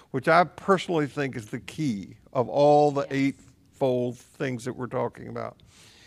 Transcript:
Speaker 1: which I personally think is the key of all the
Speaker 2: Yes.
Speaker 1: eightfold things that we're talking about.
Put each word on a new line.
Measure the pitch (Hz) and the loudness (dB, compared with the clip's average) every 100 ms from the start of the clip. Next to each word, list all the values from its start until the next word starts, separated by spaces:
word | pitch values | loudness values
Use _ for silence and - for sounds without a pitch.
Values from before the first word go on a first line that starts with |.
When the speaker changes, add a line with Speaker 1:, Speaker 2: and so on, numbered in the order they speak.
| _ | _
Speaker 1:
which | 135 165 | -2 4
I | 165 165 | 4 4
personally | - - 185 - 165 143 | -2 0 0 0 -2 -2
think | 147 139 117 | -4 -6 -8
is | 110 | -10
the | 123 | -12
key | - - 151 101 87 - _ | -12 -6 -4 -4 -8 -18 _
of | 135 117 | -2 0
all | 143 147 147 147 | 4 6 6 4
the | 139 | 2
Speaker 2:
Yes. | 139 | -2
Speaker 1:
eightfold | 139 135 127 - _ _ _ 135 123 123 120 | -2 -2 -4 -14 _ _ _ -2 0 -4 -8
things | _ - 139 123 | _ -8 -6 -6
that | 123 | -8
we're | - 120 | -8 -8
talking | 127 120 120 117 | -6 -6 -8 -12
about. | 117 113 - _ - - - | -10 -10 -12 _ -20 -20 -20